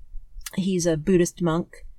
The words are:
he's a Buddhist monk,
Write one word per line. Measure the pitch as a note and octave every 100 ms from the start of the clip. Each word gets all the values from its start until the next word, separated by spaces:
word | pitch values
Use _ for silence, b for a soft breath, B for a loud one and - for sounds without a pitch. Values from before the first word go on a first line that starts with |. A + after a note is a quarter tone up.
| - - - - - -
he's | F#3 F#3 E3+
a | D#3+
Buddhist | D#3 F3+ F3 -
monk, | E3+ D#3+ - - -